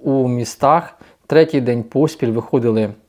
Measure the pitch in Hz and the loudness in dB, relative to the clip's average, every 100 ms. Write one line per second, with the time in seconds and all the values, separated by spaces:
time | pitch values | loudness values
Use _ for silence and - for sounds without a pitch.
0 | 151 135 127 123 113 - 139 170 - - | -2 0 0 -2 -6 -2 2 2 -2 -16
1 | - _ - 156 160 143 123 120 113 135 | -20 _ 0 2 4 0 0 -2 -2 0
2 | 151 - 120 113 - 135 117 110 104 107 | 0 0 -2 -2 -2 0 0 0 -2 -6